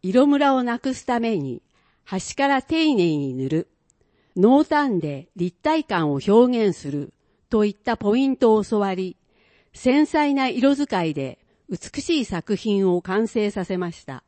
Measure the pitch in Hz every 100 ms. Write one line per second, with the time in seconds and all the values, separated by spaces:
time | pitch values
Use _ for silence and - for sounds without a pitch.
0 | 185 233 285 285 285 262 247 233 269 254
1 | - 247 233 202 135 123 _ _ _ _
2 | - 190 - - 277 269 - 320 311 240
3 | 170 151 139 127 131 156 - _ _ _
4 | _ _ _ - 202 277 302 294 285 190
5 | 151 139 160 190 175 _ 302 320 - 185
6 | 156 139 160 214 247 247 208 - 143 143
7 | - _ _ _ _ 220 208 - - 226
8 | 208 233 269 262 240 220 202 214 196 185
9 | 185 - _ _ _ _ _ - 254 277
10 | 302 311 294 277 262 240 269 277 285 214
11 | 165 147 135 - _ _ - 190 - -
12 | - 330 226 175 - 202 220 202 190 175
13 | - 190 226 226 208 202 180 185 180 165
14 | - 127